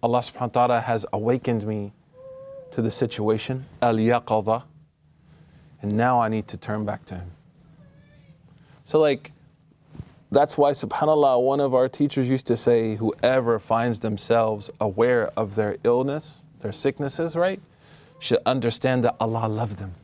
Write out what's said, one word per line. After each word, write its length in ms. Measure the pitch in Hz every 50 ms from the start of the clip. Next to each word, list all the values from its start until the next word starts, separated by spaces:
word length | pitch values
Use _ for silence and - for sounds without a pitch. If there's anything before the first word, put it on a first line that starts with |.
| -
Allah 160 | 120 120 123
subhanahu 200 | 120 - - -
wa 60 | 123 120
ta'ala 340 | - 127 120 120 120 117
has 260 | 113 120 117 110 104 -
awakened 540 | - 101 107 117 127 131 - 127 120 113 101
me 280 | 107 110 107 101 101 - _ _ _ _ - - - - - - - - - - -
to 120 | - - 113
the 80 | 110
situation, 720 | - - 127 113 - - 107 107 110 107 - - 131 131 135 - - -
al-yaqadha, 800 | - 120 113 110 110 113 120 120 - - 110 110 101 107 110 117 123 - - - - _ _ _ _ _ _ _ _ _ - - - - - - - - - -
and 160 | - 101 104 107
now 240 | 117 123 127 120
I 60 | 117 110
need 200 | 110 110 104 -
to 80 | - 90
turn 280 | - - 107 107 107
back 200 | 101 - - - -
to 80 | -
Him." 160 | 90 90 90 87 - _ - _ _ - - - _ - - _ - - - - - - - - _ _ - - - - _ - - -
So, 140 | - - 156
like, 320 | 156 151 139 - - - - - - - _ _ _ _ _ _ _ _ - - - - - - _ _
that's 260 | - 143 143 143 - -
why, 140 | 143 143 143
subhanAllah, 680 | - - 107 - - 156 151 156 151 147 139 127 123
one 180 | 123 131 135 143
of 140 | 143 139 127
our 160 | 127 127 131
teachers 400 | - - 147 143 - - 131 123
used 160 | 135 131 - -
to 80 | 120
say, 400 | 117 - - 120 117 113 113 110
"Whoever 600 | 104 110 110 - - - 120 131 131 123 117 117 107
finds 420 | - - 117 113 117 123 117 107
themselves 720 | - 113 107 98 - - 117 117 113 110 107 104 101 - - -
aware 520 | 107 104 92 101 113 123 123 120 110 - -
of 200 | - 110 101 101
their 220 | 110 107 104 95 - -
illness, 600 | 117 120 123 131 139 143 151 156 - - - - - - -
their 120 | - 110
sicknesses, 640 | 98 - - 139 139 - 147 139 - - 165 165 156
right, 260 | 165 175 185 190 190 - _ _ _ _ - - - - - - -
should 200 | - - 120 - -
understand 580 | 107 131 135 - 117 113 - - 135 127 127 117
that 120 | 117 - -
Allah 280 | 110 113 113 110 - 110
loves 280 | 107 107 117 113 104
them." 180 | 92 98 98 87 -